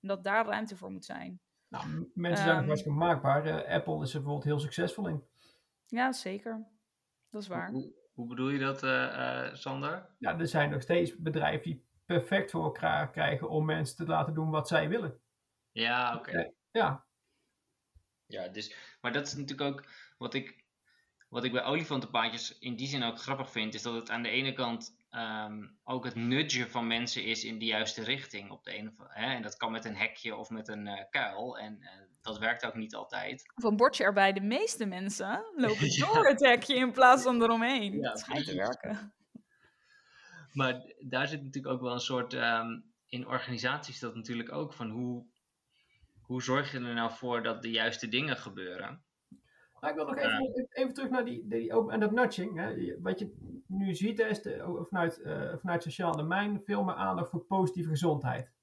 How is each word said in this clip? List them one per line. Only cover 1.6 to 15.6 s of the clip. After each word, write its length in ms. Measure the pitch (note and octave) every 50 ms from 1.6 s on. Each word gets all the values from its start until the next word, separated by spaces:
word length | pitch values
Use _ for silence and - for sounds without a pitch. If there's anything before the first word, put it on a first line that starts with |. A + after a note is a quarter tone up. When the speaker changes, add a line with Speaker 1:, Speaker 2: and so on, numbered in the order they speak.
| _
Speaker 2:
Nou, 200 | _ - - -
m-, 240 | D3 D3+ D#3+ E3+ - -
mensen 300 | F3+ E3+ F3 E3+ - G3
zijn 120 | F3+ D#3+
Speaker 1:
Ehm. 80 | D3+ C3
Speaker 2:
hartstikke 300 | D3 D3+ - - D3+ C#3+
maakbaar. 480 | D3 E3+ F3 D#3+ C#3 C#3+ C3+ C#3 D3 D3+
Eh, 300 | D#3 D#3 D#3 - - E3
Apple 260 | - - - D#3 D3+
is 120 | D3 B2+ -
er 60 | D3+
bijvoorbeeld 220 | C3+ C#3+ D3 D3 -
heel 160 | D3 D3+ C#3
succesvol 480 | D3 D3+ - - F3 E3+ - - G3+
in. 160 | F3 D#3 D3 - _ _ _ - - _ _ _ _ _ _ _
Speaker 1:
Ja, 260 | _ - A#3 B3 C4
zeker. 560 | B3+ - - F#3+ F#3+ G#3 - A#3 A3+ A3 A3 - _ _ _ _ _ _ _ _ _ _ _ _
Dat 120 | - G#3+
is 60 | G#3
waar. 240 | G3 F3+ - F2 F#2
Speaker 3:
Hoe, 200 | A2+ C3 - - - - _ _ _
hoe 140 | - A#2+
bedoel 220 | A#2+ A#2+ A#2+ C3 C3+
je 100 | C#3+ C#3
dat, 240 | C3+ C3+ C3+ C3+ -
eh, 640 | C3 C3 B2+ C3 B2+ B2 B2+ B2+ B2+ B2+ B2+ B2+
eh, 60 | B2+ -
Sander? 540 | C3 - C#3 C3+ C3+ C#3 D3 E3 F#3 F#3 - _ _
Speaker 2:
Ja, 200 | - - E3+ E3
er 80 | E3
zijn 220 | D#3+ - D#3 D3 D3
nog 120 | D3 C3+
steeds 360 | - - E3+ F3 E3+ E3+ -
bedrijven 460 | - D#3+ D#3+ D3+ D#3 D3 D3 D3+ D3+ -
die 220 | E3+ D#3 - _ _ _ _ _
perfect 460 | - F3 E3+ - - G3 G3 G3 -
voor 120 | - E3+ D#3
elkaar 460 | D3+ - - - D#3 - D3+ D3+ -
krijgen 380 | - D3+ D#3 D3 C#3+ C3+ - -
om 160 | D#3+ D#3 D#3
mensen 300 | D#3 D#3 D#3+ D3+ B2+ -
te 100 | - E3+
laten 280 | D#3+ E3 - C3+ D3+ D#3
doen 160 | D#3 D#3+ D#3+
wat 180 | D#3 D3+ C#3+
zij 220 | - E3+ D#3 D3+ D3+
willen. 300 | F#3+ A#3 G3 C#3 - - _ _ _ _ _ _ _ _